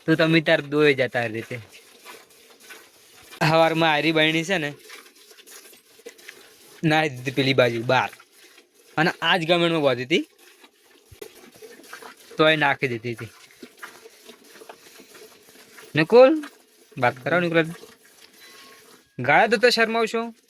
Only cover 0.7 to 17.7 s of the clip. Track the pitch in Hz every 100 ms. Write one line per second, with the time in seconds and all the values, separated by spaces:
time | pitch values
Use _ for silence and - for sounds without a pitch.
0.7 | 147 151 131 123 123 117 110 110 123 104
1.7 | - - - - - - _ _ - -
2.7 | - - _ _ - - - 156 165 160
3.7 | 160 165 147 151 160 156 160 160 185 147
4.7 | 143 - - - _ - - - - -
5.7 | - _ _ - - - - - - -
6.7 | - 160 156 156 123 131 131 131 127 123
7.7 | 117 120 127 104 - - _ - - _
8.7 | _ _ - 170 - 165 185 160 175 170
9.7 | 165 143 123 127 190 311 _ - _ -
10.7 | _ _ _ _ - - - - - -
11.7 | - - - - - - - 156 156 143
12.7 | 131 135 117 120 113 110 - - - -
13.7 | _ - - - - - - - - -
14.7 | - - - - - - - _ - -
15.7 | - - 147 156 233 262 311 294 _ _
16.7 | _ _ - 123 127 - 170 175 165 160